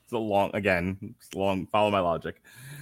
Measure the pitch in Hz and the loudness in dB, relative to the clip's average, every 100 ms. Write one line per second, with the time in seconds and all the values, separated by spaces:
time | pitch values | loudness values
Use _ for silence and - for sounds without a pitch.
0 | - 120 110 101 98 107 98 90 90 95 | -8 -4 0 2 2 0 2 2 0 -4
1 | 101 - - - 98 95 82 107 104 101 | -8 -16 -12 -2 0 0 0 2 4 2
2 | 87 80 82 - - - - 143 | 2 0 -4 -12 -16 -20 -18 -14